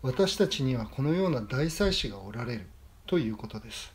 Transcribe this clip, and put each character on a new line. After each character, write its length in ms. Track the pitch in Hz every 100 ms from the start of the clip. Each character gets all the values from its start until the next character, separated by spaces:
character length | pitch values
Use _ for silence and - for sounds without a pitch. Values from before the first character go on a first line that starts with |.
私 340 | 131 127 185 -
た 100 | 202
ち 140 | -
に 140 | 131 123
は 100 | 110
こ 160 | -
の 120 | 139
よ 160 | 170 185
う 20 |
な 100 | 135
大 300 | 107 127 160
祭 200 | 160 202
司 180 | 185 127
が 100 | 101
お 120 | 98
ら 140 | 110 117
れ 120 | 113
る 100 | 92 - - - -
と 100 | 180
い 100 | 113
う 40 | 107
こ 120 | 110
と 120 | 110
で 120 | 113
す。 200 | - -